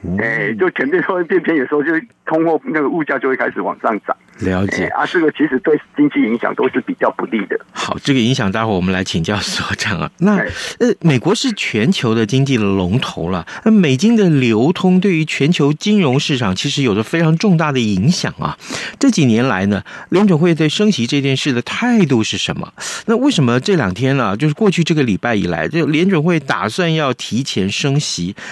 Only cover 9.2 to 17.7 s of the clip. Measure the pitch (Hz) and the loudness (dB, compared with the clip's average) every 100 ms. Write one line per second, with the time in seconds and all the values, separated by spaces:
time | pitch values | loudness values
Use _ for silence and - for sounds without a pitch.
9.2 | 80 107 - - - 98 - 87 78 _ | -2 -4 -4 -6 -6 -4 -4 -4 -6 _
10.2 | 190 202 - - - - 240 - 165 131 | 0 0 -2 -8 -12 -2 -2 2 2 2
11.2 | 151 220 269 208 - 113 113 - 120 113 | 2 0 -2 -4 -4 0 0 0 0 0
12.2 | 107 131 139 127 101 98 90 113 - - | 0 0 2 2 2 0 0 -2 -2 -6
13.2 | 82 92 - - 220 220 165 131 208 233 | -4 -6 -8 -4 2 4 4 2 2 4
14.2 | 190 147 123 110 135 180 185 185 202 165 | 4 4 4 2 2 2 2 2 2 0
15.2 | 156 - 139 180 143 156 208 214 156 131 | -2 0 0 2 2 0 0 2 2 0
16.2 | - 131 110 92 147 139 131 98 113 165 | 0 -2 0 -2 -4 0 0 0 0 0
17.2 | 160 165 214 165 156 | 2 2 2 2 2